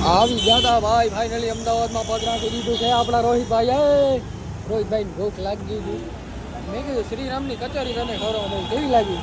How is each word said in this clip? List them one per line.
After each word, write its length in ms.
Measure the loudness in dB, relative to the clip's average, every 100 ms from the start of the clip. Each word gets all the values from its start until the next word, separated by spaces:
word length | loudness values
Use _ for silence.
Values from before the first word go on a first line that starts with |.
આવી 320 | 6 6 6 4
ગયા 240 | 4 4
તા 200 | 6 4
ભાઈ, 280 | 4 4 4
finally 400 | 0 -2 -2 -4
અમદાવાદમાં 560 | -4 0 0 0 -2 -2
પગ 160 | -2
રાખી 260 | -2 -2 -2
દીધું 280 | -4 -2 0
છે 140 | 2
આપણા 280 | 2 2 2
રોહિતભાઈ. 460 | 4 2 2 2 2
એ, 520 | 4 4 6 4 2 -2 -12 -10 -10 -4
રોહિતભાઈને 420 | -2 0 -2 -2
ભૂખ 280 | -4 -4 -4
લાગી 260 | -6 -4 -6
ગઈ 120 | -6
હતી. 320 | -6 -8 -8 -12 -12 -12 -10 -10 -8
મેં 140 | -6 -4
કીધું, 180 | -4
"શ્રીરામની 520 | -4 -6 -4 -4 -4 -6
કચોરી 380 | -6 -4 -4
તને 240 | -4 -4 -4
ખવડાવું." 340 | -2 -2 -2
ભાઈ, 120 | -4
કેવી 260 | -2 -2 2
લાગી? 280 | 2 2 -2